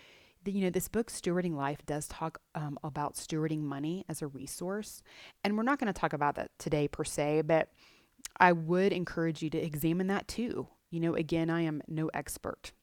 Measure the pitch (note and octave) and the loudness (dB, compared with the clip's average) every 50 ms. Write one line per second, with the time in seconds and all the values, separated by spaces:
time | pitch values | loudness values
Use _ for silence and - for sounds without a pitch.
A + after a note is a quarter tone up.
0 | - - - - - _ _ _ - G3+ F#3+ G3+ F#3+ F3+ F3 F#3 - - - A3 | -20 -20 -20 -20 -20 _ _ _ -6 -2 0 2 2 2 2 0 -2 0 0 -2
1 | A#3 - - - - F3+ E3+ F3+ F3+ F3 D#3+ C#3+ C#3 C#3 D3 - - - D3 D3+ | -2 -2 -4 -4 -2 0 2 2 2 0 0 0 0 -2 -2 -4 -4 -4 -4 -4
2 | D3+ - - - D#3+ D#3+ - - _ _ - D#3+ D3+ C#3+ C#3+ - - D3+ C3 D3+ | -4 -6 -6 -6 -6 -6 -6 -8 _ _ -8 -6 -4 -4 -6 -6 -8 -6 -4 -2
3 | D3 - - - - - E3 D#3 D#3 D#3 D#3 D3+ D3+ C#3+ C#3 C#3 D3 D#3 F3 F#3+ | -4 -4 -4 -6 -6 -2 -2 0 0 0 0 0 -2 -2 -2 -2 -2 -2 -2 -4
4 | - - D#3 - D#3+ C#3 C#3 C3 C3 C3 - - F3 F3+ G3 G#3+ G#3 - - - | -4 -6 -6 -6 -6 -8 -8 -8 -10 -10 -8 -6 -4 -4 -4 -4 -6 -8 -12 -18
5 | - - - - - - - _ - G3+ G#3 G#3+ A3+ B3+ C#4+ - B3+ G3+ F3+ - | -20 -20 -20 -20 -20 -20 -10 _ -2 0 0 2 2 2 2 2 0 -2 -2 0
6 | - D#3 - C#3+ D3 D3 - - - - _ - - D#3+ D#3 D3 D3 C#3+ - - | 0 0 0 2 2 2 0 0 -4 -8 _ -8 -4 -2 0 2 0 0 -2 -4
7 | D3 - - D#3+ C#3+ D3 D3+ D#3 D#3 D#3 E3 D#3 - - _ _ - - - - | -6 -4 -2 0 2 2 4 2 4 6 4 4 4 2 _ _ -20 -20 -20 -20
8 | _ _ _ _ - - - - F#3 F3+ F3 E3 D#3+ D#3 F3 F#3 F#3+ G3+ F3+ F3+ | _ _ _ _ -16 -4 4 6 8 8 8 6 2 2 2 4 4 4 2 0
9 | E3+ - - E3+ E3 E3 D#3 - D#3+ D3+ D3+ D#3+ D#3+ D#3+ D3+ D3 D#3+ D#3+ E3+ F3+ | -2 -2 -2 0 0 0 0 -2 -2 -2 0 0 -2 -2 -2 0 2 2 4 2
10 | F#3+ F#3+ G3 G3+ - - - - A#3+ A#3+ - - - - - _ _ - E3+ E3 | 2 2 0 -2 -2 -4 -6 -4 -4 -2 -2 -4 -6 -8 -10 _ _ -6 -4 0
11 | E3 E3+ - - D#3+ C#3+ E3+ E3 E3 E3 E3 E3+ E3 D#3+ D#3 D3 - - D#3+ D#3 | 0 2 2 2 0 2 2 2 2 2 2 2 2 0 -2 -4 -6 -6 -4 -2
12 | D#3+ D#3 - - C#3+ - - - - - - - - - - _ | -2 -2 -2 -4 -6 -6 -8 -8 -6 -6 -8 -8 -10 -18 -18 _